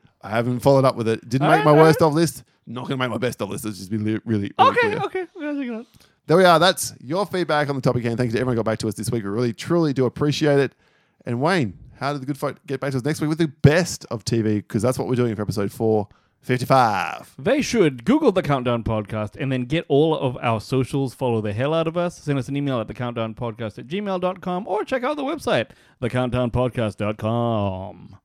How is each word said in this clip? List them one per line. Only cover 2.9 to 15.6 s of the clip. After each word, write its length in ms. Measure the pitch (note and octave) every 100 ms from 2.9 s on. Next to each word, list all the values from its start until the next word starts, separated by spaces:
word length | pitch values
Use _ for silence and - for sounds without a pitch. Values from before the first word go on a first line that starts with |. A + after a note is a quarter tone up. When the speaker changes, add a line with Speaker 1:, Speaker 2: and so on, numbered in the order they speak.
| C3+
Speaker 1:
make 120 | B2+
my 60 | A2+
best 220 | B2 -
of 80 | G2+
list. 140 | G2+ G#2+
Let's 120 | F#2+
just 140 | F#2+
be 60 | A2
li-, 200 | G#2+ A2 -
really, 260 | A2 G2 -
really 140 | A#4+
Speaker 2:
Okay, 80 | A#4+
Speaker 1:
clear. 180 | A#4 G#4+
Speaker 2:
okay. 240 | G4 F#4+ F4 F#4+
We're 60 | D4+
gonna 60 | C#4+
check 100 | B3+
it 60 | A3+
out. 100 | B3 _ _ _ -
Speaker 1:
There 120 | E3
we 80 | F3+
are. 120 | E3
That's 360 | F3+ E3+ - -
your 240 | A#2+ E3+ G#3
feedback 420 | F#3 E3+ D3+ C#3+
on 60 | C#3
the 60 |
topic, 220 | C3 B2 A#2+
and 120 | A2+
thanks 160 | B2
to 60 | A2+
everyone 160 | B2+ A#2
who 80 |
got 80 | A2
back 80 | A2
to 80 | A2
us 80 | G2+
this 160 | G2+
week. 120 | A#2+
We 60 | G2
really, 240 | G#2 B2
truly 400 | A2 - E3+ D#3+
do 120 | C3 B2+
appreciate 520 | - D3 C#3+ D3+ C#3
it. 140 | C3+ - _ _ _ _ -
And 160 | A#2+
Wayne, 360 | D3 F#3 A2+ F2 - -
how 140 | C3+
did 80 | C#3+
the 40 | C3
good 120 | C#3
folk 180 | D3 B2+ -
get 140 | C3+
back 120 | C#3
to 60 | C3+
us 60 |
next 160 | A#2+ E3
week 80 | D3+
with 100 | D#3
the 100 | E3
best 560 | - C3+ D#3+ F3 - -
of 140 | A#2
T 180 | - A2+
V? 200 | G#2+ G#2
'Cause 200 | - A2+
that's 160 | A#2 C3
what 120 | F#2
we're 60 | A#2+
doing 200 | A#2+ G#2
for 60 |
episode 280 | G#2 G#2+